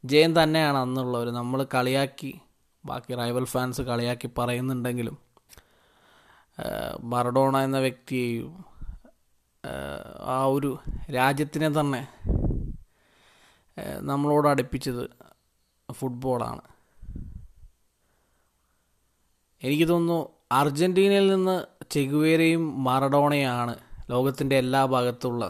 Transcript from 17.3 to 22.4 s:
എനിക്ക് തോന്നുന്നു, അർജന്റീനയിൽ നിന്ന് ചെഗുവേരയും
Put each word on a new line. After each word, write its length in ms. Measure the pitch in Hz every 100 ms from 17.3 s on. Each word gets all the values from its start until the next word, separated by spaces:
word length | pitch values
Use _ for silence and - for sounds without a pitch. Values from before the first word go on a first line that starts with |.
| - - - - _ _ _ _ _ _ _ _ _ _ _ _ _ _ _ _ _ _ _
എനിക്ക് 260 | 127 147 160
തോന്നുന്നു, 300 | 175 170 170 147 _ _
അർജന്റീനയിൽ 760 | 127 143 143 180 185 196 202 196
നിന്ന് 300 | 190 185 185 - _ -
ചെഗുവേരയും 920 | 147 135 147 156 160